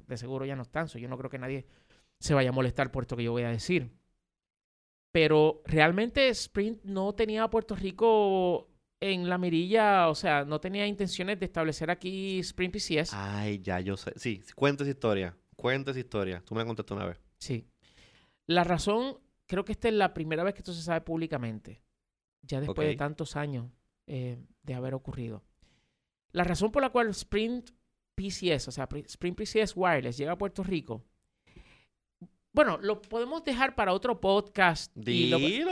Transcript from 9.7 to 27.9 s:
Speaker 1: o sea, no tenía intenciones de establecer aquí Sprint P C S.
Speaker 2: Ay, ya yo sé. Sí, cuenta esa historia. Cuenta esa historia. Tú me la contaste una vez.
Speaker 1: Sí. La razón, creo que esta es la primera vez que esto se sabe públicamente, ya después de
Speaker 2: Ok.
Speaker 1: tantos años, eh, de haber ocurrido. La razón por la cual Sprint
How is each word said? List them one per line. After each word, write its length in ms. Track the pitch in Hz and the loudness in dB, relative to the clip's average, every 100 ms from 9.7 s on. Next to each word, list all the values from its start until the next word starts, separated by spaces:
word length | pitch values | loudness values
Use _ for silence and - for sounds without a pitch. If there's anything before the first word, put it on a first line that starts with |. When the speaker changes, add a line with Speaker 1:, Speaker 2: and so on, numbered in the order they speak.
| 220 214 196 170 | 6 6 6 6
Speaker 1:
o 40 | |
sea, 320 | 147 180 147 143 | 4 2 2 2
no 140 | 151 | -4
tenía 260 | 185 196 208 | -4 -2 -2
intenciones 540 | 196 190 175 185 202 | -2 -4 -2 -4 -4
de 60 | 190 | -4
establecer 440 | - 160 151 160 | -2 -2 0 -2
aquí 500 | 175 185 190 190 185 | -2 -4 -6 -4 -4
Sprint 340 | 180 - 180 | -4 -4 -4
P 60 | 208 | -4
C 200 | - 156 | 0 0
S. 120 | - 104 | 0 -4
Speaker 2:
Ay, 440 | 98 101 104 104 | -4 -2 -2 -2
ya 200 | 92 90 | -2 -2
yo 180 | 92 98 | -2 -4
sé. 140 | - - | -6 -6
Sí, 260 | 123 98 - - | -6 -6 -10 0
cuenta 280 | 139 143 | 2 2
esa 80 | 143 | -2
historia. 440 | 135 117 101 90 87 _ - | 0 2 2 0 -6 _ -4
Cuenta 360 | 120 135 139 | 0 0 -2
esa 80 | 127 | -6
historia. 440 | 123 107 95 87 - | -6 -4 -2 -4 -6
Tú 80 | |
me 80 | 110 | -4
la 60 | 113 | -4
contaste 260 | 110 104 | -6 -6
una 120 | 101 95 | -6 -6
vez. 140 | 87 _ _ | -8 _ _
Speaker 1:
Sí. 260 | - 120 - _ _ _ - _ _ _ - | -8 -8 -10 _ _ _ -20 _ _ _ 0
La 180 | 170 | 2
razón, 540 | 170 170 - 214 262 269 _ _ - | 4 2 2 0 -2 -8 _ _ -6
creo 180 | 185 196 | -6 -4
que 60 | |
esta 160 | 214 233 | -2 0
es 80 | 214 | 4
la 180 | 190 | 2
primera 300 | - 156 160 | 0 -4 -2
vez 100 | 180 | -2
que 60 | 202 | -4
esto 140 | - | -10
se 80 | 170 | -10
sabe 180 | 165 165 | -4 -4
públicamente, 800 | 165 165 165 143 117 110 - 107 _ _ _ _ _ _ | -2 -4 -4 -4 -6 -8 -14 -20 _ _ _ _ _ _
ya 160 | 135 135 | -8 -6
después 280 | 147 - 151 | -4 0 0
de 60 | |
Speaker 2:
Ok. 60 | 147 | 0
Speaker 1:
tantos 360 | 143 151 156 143 | -4 -6 -8 -6
años, 320 | 147 131 120 - _ _ - | -4 -6 -8 -14 _ _ -12
eh, 320 | 139 127 120 - _ | -8 -8 -10 -14 _
de 100 | 143 | -10
haber 200 | 127 131 | -6 -6
ocurrido. 500 | 131 131 127 117 104 - _ _ _ _ _ _ _ _ | -6 -8 -10 -10 -10 -16 _ _ _ _ _ _ _ _
La 100 | 175 | -2
razón 280 | 175 170 208 | 0 2 2
por 100 | 285 | 2
la 80 | 269 | 2
cual 180 | 247 233 | 4 2
Sprint 600 | 190 - 202 226 247 240 _ _ | 0 -4 -2 0 -4 -8 _ _